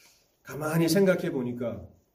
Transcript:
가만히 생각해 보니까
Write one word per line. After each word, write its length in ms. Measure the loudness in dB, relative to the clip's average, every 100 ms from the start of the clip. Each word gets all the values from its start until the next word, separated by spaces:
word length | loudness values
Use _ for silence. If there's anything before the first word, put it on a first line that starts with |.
| _ _ _ _
가만히 440 | -14 -8 -2 2 4
생각해 440 | 4 4 2 0
보니까 500 | -4 -6 -6 -6 -8 -14 _ _